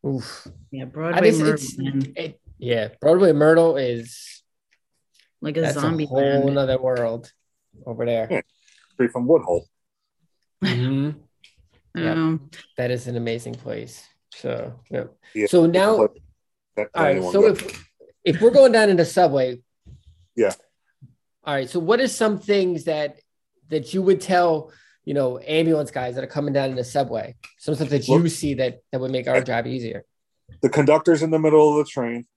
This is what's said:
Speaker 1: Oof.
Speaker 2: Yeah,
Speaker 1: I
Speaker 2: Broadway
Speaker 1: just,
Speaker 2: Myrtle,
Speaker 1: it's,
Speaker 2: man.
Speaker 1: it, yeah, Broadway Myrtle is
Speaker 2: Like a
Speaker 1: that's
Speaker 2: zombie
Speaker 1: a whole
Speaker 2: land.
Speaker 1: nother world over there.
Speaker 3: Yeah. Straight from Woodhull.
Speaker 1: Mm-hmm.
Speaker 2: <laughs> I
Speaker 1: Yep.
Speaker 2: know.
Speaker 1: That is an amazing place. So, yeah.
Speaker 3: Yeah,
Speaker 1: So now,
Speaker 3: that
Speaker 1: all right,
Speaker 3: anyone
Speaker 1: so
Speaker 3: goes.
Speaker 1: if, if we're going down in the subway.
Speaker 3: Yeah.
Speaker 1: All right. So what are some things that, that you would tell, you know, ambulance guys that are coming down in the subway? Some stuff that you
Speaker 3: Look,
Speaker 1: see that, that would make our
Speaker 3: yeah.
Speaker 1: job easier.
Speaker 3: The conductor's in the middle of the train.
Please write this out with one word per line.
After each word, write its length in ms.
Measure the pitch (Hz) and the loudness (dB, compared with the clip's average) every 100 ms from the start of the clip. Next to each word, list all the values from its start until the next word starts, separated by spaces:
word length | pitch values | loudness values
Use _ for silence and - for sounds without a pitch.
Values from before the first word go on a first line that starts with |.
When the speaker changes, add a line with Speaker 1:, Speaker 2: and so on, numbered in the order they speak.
| 139 | -6
Speaker 1:
Oof. 400 | 135 107 - - - - | -6 -8 -16 -20 -20 -18
Speaker 2:
Yeah, 120 | 135 | -14
Speaker 1:
I 40 | 127 | -14
Speaker 2:
Broadway 440 | 143 160 170 - | -8 -2 4 4
Speaker 1:
just, 100 | 160 | 4
Speaker 2:
Myrtle, 140 | 151 | 0
Speaker 1:
it's, 240 | 151 131 - | 0 -6 -8
Speaker 2:
man. 340 | 135 135 131 - | -4 -4 -4 -8
Speaker 1:
it, 240 | - - - - | -12 -14 -20 -14
yeah, 300 | 123 117 107 - | -4 -2 -4 -2
Broadway 320 | 147 180 190 | 2 4 4
Myrtle 440 | 147 151 165 165 143 | 4 6 6 4 2
is 640 | 127 120 117 - - - _ _ _ _ _ _ _ _ _ _ | -2 -4 -10 -18 -20 -20 _ _ _ _ _ _ _ _ _ _
Speaker 2:
Like 160 | 151 151 | -6 -2
a 40 | |
Speaker 1:
that's 120 | 160 | -2
Speaker 2:
zombie 300 | 143 151 160 | -2 -2 -2
Speaker 1:
a 20 | 147 | -2
whole 100 | 131 139 139 | 0 2 2
Speaker 2:
land. 100 | 139 | 2
Speaker 1:
nother 240 | 139 131 131 | 0 0 0
world 520 | 127 123 117 117 117 _ _ _ _ 117 127 | -2 -2 -2 -6 -12 _ _ _ _ _ -16
over 180 | 113 | -8
there. 220 | 120 113 110 | -4 -2 -2
Speaker 3:
Yeah. 100 | - - _ _ _ _ | -6 -8 _ _ _ _
Straight 180 | - 120 | -2 -2
from 140 | 127 123 | -2 2
Woodhull. 400 | 160 92 85 - _ _ _ _ _ _ _ _ _ | 2 2 -4 -4 _ _ _ _ _ _ _ _ _
Speaker 1:
Mm-hmm. 460 | - 120 127 135 143 151 _ _ _ _ _ _ _ | -2 -2 -2 -2 -4 -8 _ _ _ _ _ _ _
Speaker 2:
<laughs> 0 | |
I 60 | - | -6
Speaker 1:
Yep. 160 | 160 160 | -4 -2
Speaker 2:
know. 240 | 160 160 - - - - | -2 -4 -8 -20 -18 -8
Speaker 1:
That 140 | 123 | -4
is 160 | 123 123 | -4 -6
an 100 | 120 | -6
amazing 380 | 117 117 120 | -6 -6 -10
place. 500 | 117 120 110 117 - - _ _ | -14 -12 -12 -14 -20 -20 _ _
So, 460 | - 127 117 - 123 _ | -14 -8 -8 -10 -16 _
yeah. 140 | - - _ _ | -10 -10 _ _
Speaker 3:
Yeah, 120 | 107 - | -4 2
Speaker 1:
So 200 | 180 165 | 4 4
now, 420 | 175 202 220 - - _ _ _ _ _ - | 4 2 2 0 -2 _ _ _ _ _ -8
Speaker 3:
that 120 | 104 | -6
Speaker 1:
all 80 | - | 0
right, 60 | 156 139 | 0 0
Speaker 3:
anyone 160 | - | 0
Speaker 1:
so 80 | 196 | 4
Speaker 3:
goes. 200 | 220 - | 4 2
Speaker 1:
if, 280 | - - - _ - _ | -6 -16 -20 _ -20 _
if 160 | 180 165 | -2 4
we're 100 | 226 | 6
going 220 | 277 269 | 8 6
down 160 | 226 214 | 6 4
in 60 | 180 | 4
the 80 | |
subway. 560 | 165 - 175 139 127 123 _ _ - - _ _ _ - | 2 4 2 2 -2 -4 _ _ -20 -20 _ _ _ 0
Speaker 3:
Yeah. 160 | 104 - _ _ _ _ - _ _ _ | 0 -2 _ _ _ _ -20 _ _ _
Speaker 1:
All 100 | - | -6
right. 140 | 139 127 | -6 -4
So 120 | 180 | -6
what 180 | 165 240 | 0 0
are 60 | 262 | 0
some 320 | - 220 202 | 0 -2 -2
things 460 | - 202 185 170 | -2 0 0 -2
that, 360 | - 151 147 - _ _ _ _ _ | -4 -4 -6 -10 _ _ _ _ _
that 220 | 156 - | -6 -4
you 80 | 190 | -2
would 180 | 185 185 | 2 0
tell, 500 | - 180 175 156 156 _ _ _ | 2 2 2 0 -4 _ _ _
you 100 | - | -6
know, 260 | 143 131 127 | -2 -2 -4
ambulance 460 | - 156 160 156 139 | -2 0 2 0 -2
guys 240 | 135 127 | -6 -8
that 80 | 123 | -8
are 60 | 135 | -8
coming 240 | 147 147 | -6 -2
down 160 | 139 135 | -2 -2
in 60 | 127 | -4
the 80 | |
subway? 500 | 120 143 131 113 110 - - _ | -4 -2 -2 -4 -8 -16 -20 _
Some 160 | - | -6
stuff 140 | 151 143 | -4 -2
that 180 | 139 120 | -2 4
you 120 | 165 | 4
Speaker 3:
Look, 100 | 170 | 4
Speaker 1:
see 240 | 160 147 | -2 -6
that, 280 | 131 127 123 _ | -2 -4 -4 _
that 80 | 131 | -6
would 100 | 127 | -4
make 160 | 131 123 | -4 0
our 100 | 131 | 0
Speaker 3:
yeah. 40 | |
Speaker 1:
job 220 | 127 117 120 | 0 -4 -4
easier. 380 | 127 113 110 - _ _ _ _ - | -8 -8 -12 -16 _ _ _ _ -4
Speaker 3:
The 60 | 131 | -2
conductor's 540 | 151 139 156 156 160 | 2 2 2 4 2
in 80 | 160 | 2
the 80 | 156 | 0
middle 300 | 156 151 151 147 | 4 4 4 2
of 60 | |
the 60 | 143 | -2
train. 360 | - 120 120 120 | -6 -6 -8 -12